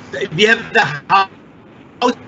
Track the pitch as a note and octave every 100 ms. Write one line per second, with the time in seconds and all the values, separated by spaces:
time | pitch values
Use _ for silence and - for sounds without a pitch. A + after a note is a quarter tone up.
0 | - - G3 D#3+ G#3+ A3+ - A3 E3+ C#3+
1 | - F#3+ F#3+ - - - - - - -
2 | B3 -